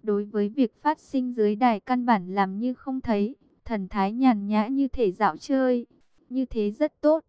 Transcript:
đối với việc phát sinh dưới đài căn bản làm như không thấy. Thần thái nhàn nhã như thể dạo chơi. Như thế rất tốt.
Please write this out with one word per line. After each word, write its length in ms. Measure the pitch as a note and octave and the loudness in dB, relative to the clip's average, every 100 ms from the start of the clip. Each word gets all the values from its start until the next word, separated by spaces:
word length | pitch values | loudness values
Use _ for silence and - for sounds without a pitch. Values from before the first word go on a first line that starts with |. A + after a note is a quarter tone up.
đối 200 | G#3+ G3+ | 0 -2
với 260 | G#3 G#3 G#3 | 0 -2 -2
việc 320 | A3 A#3+ _ | 2 0 _
phát 180 | D4 D#4 | -2 -2
sinh 360 | - C4+ B3+ A#3+ | -4 -4 -2 0
dưới 200 | G#3 G#3+ | 0 2
đài 240 | B3 G#3+ | 2 0
căn 260 | - B3 B3 | -2 -2 2
bản 300 | A3 F3+ G3 | 0 0 -2
làm 240 | F#3+ F#3+ | -2 -2
như 140 | B3 | -4
không 280 | B3+ - C4 | -6 -6 -6
thấy. 340 | B3+ G#3 G#3 C#4+ _ _ - | -2 0 0 -4 _ _ -8
Thần 220 | A3 F#3+ | -6 -4
thái 260 | G#3 G3 | -2 -2
nhàn 340 | A3+ C4 A3 G3+ | 2 2 2 0
nhã 200 | G#3 G#3+ | 0 0
như 200 | C4+ C#4 | 0 -2
thể 240 | - A3 | 0 -2
dạo 260 | F3+ G#3 D#3 | 2 0 -2
chơi. 480 | - C4+ C4 B3 A#3 _ _ _ _ | -2 0 2 0 -4 _ _ _ _
Như 160 | B3+ C4 | -6 -4
thế 260 | - G#3 | -2 -2
rất 300 | G#3+ D4+ _ | 0 -4 _
tốt. 220 | D4+ D#4+ | 2 2